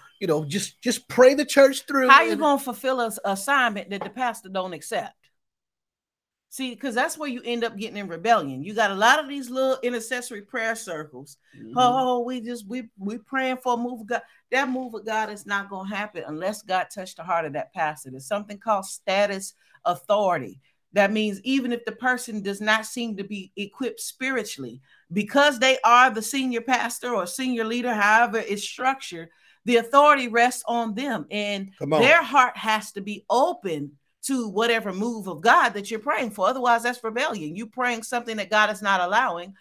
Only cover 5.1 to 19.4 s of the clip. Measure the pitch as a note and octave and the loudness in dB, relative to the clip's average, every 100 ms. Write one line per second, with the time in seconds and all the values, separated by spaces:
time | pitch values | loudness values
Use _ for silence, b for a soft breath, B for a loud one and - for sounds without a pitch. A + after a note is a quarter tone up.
5.1 | _ _ _ _ _ _ _ _ _ _ | _ _ _ _ _ _ _ _ _ _
6.1 | _ _ _ _ - C4 A3+ C4+ A3+ D#4+ | _ _ _ _ -8 -8 -6 -4 -2 -2
7.1 | D#4 D4 B3 A#3 A#3+ A3+ G3+ A3 G#3 G3 | -4 -8 -8 -6 -4 -4 -6 -10 -8 -10
8.1 | E3 G#3+ A3 C#3 C3 F3 G#3+ G#3 G3 A3+ | -2 2 2 0 -6 -6 0 0 4 4
9.1 | D4+ C#4 C#4+ A#3+ C4 C4 C4 B3 A#3+ A3+ | 4 0 -8 -6 -2 0 0 -2 -4 -6
10.1 | B3 A#3+ G#3 G3+ B3 A3+ A3+ F#3+ D#3 D3+ | -8 -8 -14 -10 -6 -4 -4 -8 -10 -10
11.1 | B2 D3 - b - A2 B3 B3 C4 B3+ | -16 -20 -20 b -20 -4 4 4 4 2
12.1 | B3 A#3+ B3+ A3+ A#3+ G3 B3+ A3+ - G3 | 0 -2 -6 -8 -10 -8 -10 -10 -10 -8
13.1 | A#3 - C4+ C4 B3+ B3+ A#3+ A#3+ B3 G#3+ | -8 -6 -2 -2 -2 -2 0 -2 -8 -4
14.1 | A#3+ b b - B3+ C4+ B3+ B3 A3 G#3 | -6 b b -4 -2 0 -2 -6 -10 -4
15.1 | A3 G#3 G3+ G3+ G3+ G3 F#3+ F#3+ G3+ G#3 | -4 -4 -8 -6 -6 -4 -8 -8 -6 -8
16.1 | F3 - D#3 F#3 G#3+ - F#3 - G3+ F#3 | -10 -10 -6 -4 -6 -2 -2 -2 -8 -12
17.1 | - E3+ E3+ D#3 C#3+ - F#3 D#3 D3+ C3+ | -10 -4 -2 -2 -6 -8 -4 -4 -4 -12
18.1 | C3 C3+ G#3 G#3 G3+ A3+ G3+ G3 - - | -14 -6 -6 -6 -8 -2 -2 -4 -8 -2
19.1 | F#3+ G3+ F#3+ | 2 2 -2